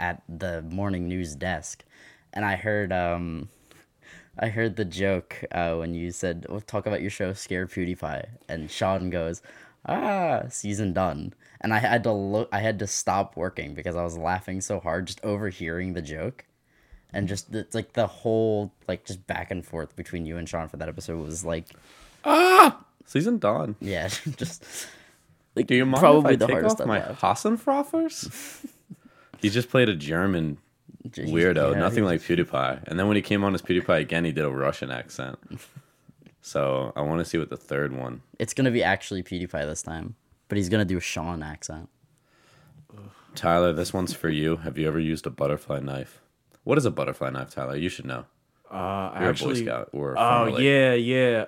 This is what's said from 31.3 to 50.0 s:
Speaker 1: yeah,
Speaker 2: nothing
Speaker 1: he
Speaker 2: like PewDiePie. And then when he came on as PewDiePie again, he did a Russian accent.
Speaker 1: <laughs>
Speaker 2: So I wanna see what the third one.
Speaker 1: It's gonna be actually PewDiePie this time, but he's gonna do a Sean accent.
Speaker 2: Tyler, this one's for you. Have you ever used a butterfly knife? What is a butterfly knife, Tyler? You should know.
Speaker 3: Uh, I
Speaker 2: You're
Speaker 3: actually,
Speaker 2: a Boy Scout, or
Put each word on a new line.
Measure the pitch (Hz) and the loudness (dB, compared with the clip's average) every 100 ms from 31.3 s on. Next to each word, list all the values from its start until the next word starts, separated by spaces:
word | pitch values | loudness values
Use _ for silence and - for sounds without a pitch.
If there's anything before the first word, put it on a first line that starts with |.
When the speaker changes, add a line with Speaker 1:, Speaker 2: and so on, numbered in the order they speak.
| 82 87 82 71 | 4 4 6 4
Speaker 1:
yeah, | 71 | 4
Speaker 2:
nothing | 92 113 | 2 4
Speaker 1:
he | 101 | 2
Speaker 2:
like | 82 | 2
PewDiePie. | - 87 85 67 65 65 - | 2 0 2 0 0 -2 -6
And | 87 | 0
then | 101 | 2
when | 104 | 2
he | |
came | - 104 | 2 2
on | 101 | 2
as | 92 | 0
PewDiePie | - 90 - 82 | 0 0 4 2
again, | 78 82 | 4 0
he | 85 | 0
did | 76 73 | 0 0
a | |
Russian | 65 69 73 65 | 0 -2 -2 -6
accent. | 64 - - 65 - | -8 -10 -10 -10 -10
Speaker 1:
<laughs> | - - - - _ _ _ - - _ | -14 -18 -18 -20 _ _ _ -20 -20 _
Speaker 2:
So | - 76 69 65 64 - | -6 -2 0 0 -2 -4
I | |
wanna | 73 82 | -2 0
see | 80 85 | 0 -2
what | 76 | -2
the | 62 | -8
third | - 69 73 | -6 -4 -2
one. | 65 64 62 - - | -4 -8 -10 -14 -8
Speaker 1:
It's | 120 | -6
gonna | - 135 | 0 2
be | 117 | 2
actually | 87 98 - 98 | 2 0 -2 -8
PewDiePie | 90 90 90 80 73 | -6 -6 -4 -4 -4
this | 78 | -6
time, | - 82 90 110 _ _ - | -8 -8 -8 -12 _ _ -4
but | 101 | 0
he's | 90 | 2
gonna | 107 95 | 2 2
do | 92 | 0
a | |
Sean | - - 82 85 | -4 -6 -6 -6
accent. | 76 76 - 78 82 _ _ _ _ _ _ _ _ - - 104 101 - - | -8 -10 -12 -12 -14 _ _ _ _ _ _ _ _ -20 -20 -20 -20 -20 -18
Speaker 2:
Tyler, | - 85 85 87 | -2 4 6 6
this | 80 87 | 2 0
one's | 95 87 | -2 -2
for | - 82 | -2 0
you. | 76 78 80 | 2 2 0
Have | 80 67 | -2 -2
you | 78 | 0
ever | 78 | 0
used | 80 78 71 | 0 -2 -6
a | |
butterfly | - 71 73 - 71 | -2 -2 -2 -4 -6
knife? | 69 67 65 - _ _ _ _ | -4 -8 -10 -16 _ _ _ _
What | - 143 | 0 2
is | 120 | 2
a | |
butterfly | 73 67 67 67 | 0 -4 -4 -6
knife, | 65 65 | -6 -8
Tyler? | - 65 71 | -8 -6 -2
You | 85 | -4
should | - 65 | -4 -8
know. | 62 - _ _ _ - | -10 -10 _ _ _ -14
Speaker 3:
Uh, | 95 92 98 95 | -8 -4 -4 -6
I | - | 0
Speaker 2:
You're | 175 | 0
Speaker 3:
actually, | 156 - | 0 0
Speaker 2:
a | |
Boy | 127 | -2
Scout, | 117 58 - | -2 -4 -6
or | - | -4